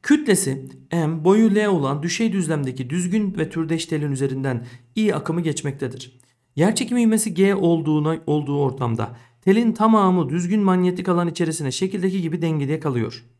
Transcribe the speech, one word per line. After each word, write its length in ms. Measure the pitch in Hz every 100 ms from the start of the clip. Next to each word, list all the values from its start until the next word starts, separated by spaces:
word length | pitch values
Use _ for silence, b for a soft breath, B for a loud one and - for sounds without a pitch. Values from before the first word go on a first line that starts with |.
Kütlesi 640 | - 302 269 190 139 135 - - -
M, 320 | 175 156 160
boyu 320 | 156 214 226 202
L 120 | 214
olan 360 | 180 135 143
düşey 300 | 170 - 226
düzlemdeki 560 | 190 156 151 131 127 123
düzgün 460 | 175 180 214 202 180
ve 120 | 156
türdeş 360 | 165 160 160 -
telin 260 | 151 147
üzerinden 540 | 135 135 131 135 120 120 B _ -
I 180 | 214
akımı 280 | 151 - 170
geçmektedir. 800 | 160 143 143 139 131 - - _ b b _ -
Yerçekimi 460 | 180 226 233 240
ivmesi 320 | 233 220 220
G 220 | 170 196 196
olduğuna, 600 | 170 170 151 151 151 160 156
olduğu 320 | 151 143 143
ortamda 580 | 139 135 123 113 110 B B B
telin 300 | 185 208 233
tamamı 580 | 226 220 220 190 180 147
düzgün 320 | 165 175 214
manyetik 480 | 196 185 180 180 185
alan 180 | 175 170
içerisine 440 | 160 165 160 143
şekildeki 500 | - 190 185 185 190
gibi 200 | 165 160
dengede 380 | 160 156 139 156
kalıyor. 440 | 151 123 110 - _